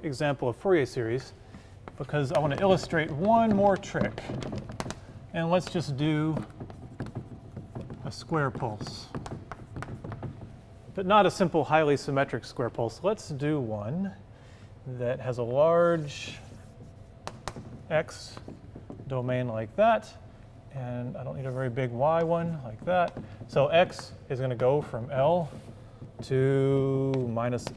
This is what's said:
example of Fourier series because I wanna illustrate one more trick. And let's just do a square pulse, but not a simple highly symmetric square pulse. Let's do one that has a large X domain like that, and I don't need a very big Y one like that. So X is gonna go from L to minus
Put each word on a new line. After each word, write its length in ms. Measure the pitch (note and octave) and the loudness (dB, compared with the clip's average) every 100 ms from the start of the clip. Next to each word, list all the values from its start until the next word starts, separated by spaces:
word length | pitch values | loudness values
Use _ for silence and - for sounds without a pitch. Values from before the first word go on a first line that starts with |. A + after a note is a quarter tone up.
example 440 | D#3+ B2+ D3 C#3 B2+ | -8 -2 -2 0 -2
of 80 | A2+ | 0
Fourier 300 | G3 F3+ B2+ | 4 4 4
series 480 | - A2 B2 - - - - - - - - | -2 -2 -2 -4 -16 -20 -20 -20 -18 -16 -12
because 340 | C#3+ D3 C3+ | -4 -2 2
I 80 | D3+ | 2
wanna 200 | D3 C#3 | 2 4
illustrate 500 | G3 F#3 - E3 D#3 | 6 6 4 0 0
one 420 | C#3 G3 A3+ A3+ G3 | 0 4 6 6 6
more 200 | G3+ F#3 | 6 4
trick. 460 | - D#3 G#2+ - - - - - - - - - - - - | 0 -2 -2 -4 -8 -8 -6 -8 -8 -8 -8 -10 -14 -18 -6
And 180 | E3+ E3 | -2 2
let's 180 | F3+ - | 2 2
just 280 | F3+ D3 C3 | -2 -2 0
do 380 | D3+ D3+ D#3 D3+ - - - - - - - - - - - - - - - - - | 2 4 2 0 -4 -10 -14 -14 -14 -10 -8 -8 -12 -14 -14 -14 -12 -12 -10 -10 -10
a 60 | |
square 380 | - - D#3+ C#3 | -10 -2 0 0
pulse, 580 | - B2+ G#2+ - - - - - - - - - - - - - - - - - - - - - - | 0 -6 -6 -10 -12 -12 -12 -10 -12 -12 -16 -12 -12 -10 -10 -10 -10 -10 -12 -16 -18 -20 -20 -12 -6
but 100 | F#3 | 6
not 200 | G#3+ F#3+ | 8 8
a 60 | |
simple 340 | - F3+ E3 B2+ | 4 4 4 4
highly 320 | D#3 D3+ C#3 | 6 6 4
symmetric 480 | - C3+ C3+ B2 - | 2 2 2 -2 -6
square 240 | - A#2 | -4 -2
pulse. 320 | - A2+ - | 0 -4 0
Let's 260 | F#3 G#3+ - | 0 0 -4
do 300 | C#3+ C#3+ D3+ | -4 0 0
one 540 | A#2 G#2+ G#2 E3 G3 - - - - - - - - B2+ | -2 -4 -4 -4 -4 -8 -18 -20 -20 -20 -20 -16 -12 -4
that 220 | A#2+ C3+ | -2 -2
has 180 | B2+ A#2+ | -2 -2
a 60 | |
large 920 | A#2 B2+ D#3+ E3+ E3+ E3+ D3 - - - - - - - - - - - - - - - - - - | 0 4 6 6 6 4 -2 -8 -12 -12 -14 -16 -18 -18 -20 -20 -20 -14 -14 -12 -12 -12 -14 -16 -2
X 460 | D#3 D#3 - - - - - - - - - - | -2 -2 -8 -16 -14 -16 -16 -16 -16 -16 -14 -6
domain 420 | C3 B2 B2+ B2 | -4 0 0 -2
like 260 | A2 A2+ - | -4 -4 4
that, 340 | A3 A3 - - - - - - - | 4 4 0 -14 -20 -20 -20 -20 -14
and 440 | C3+ B2 B2 B2 - | -10 -6 -6 -6 -8
I 80 | B2+ | -8
don't 100 | D3 | -6
need 100 | C3 | -6
a 60 | |
very 180 | B2+ C3 | -2 -2
big 220 | A#2 B2+ | 0 -2
Y 320 | A#2 C#3+ E3 | 2 4 4
one 340 | E3 E3+ E3+ E3 | 2 2 0 -4
like 200 | A#2+ A2 - | -8 -6 0
that. 320 | F3+ E3+ - - - - | 2 2 -2 -12 -14 -2
So 180 | D3+ B2+ | 4 6
X 460 | E3 F3+ - - - - | 6 4 0 -14 -16 -8
is 100 | C3 | -4
gonna 160 | C3 A#2+ | -2 2
go 260 | B2+ D3 | 4 4
from 300 | D3 A#2+ A#2 | 0 -6 -4
L 400 | C3+ C#3 F3 D3+ - - - - - - - | 2 4 4 0 -8 -16 -16 -18 -16 -16 -14
to 880 | - C3 C3+ C3+ C3+ C#3 C3+ C3+ C3+ C3+ A#2+ | -2 2 4 4 4 4 2 2 2 0 0
minus 360 | A2+ A#2+ B2 - | 0 0 -2 -4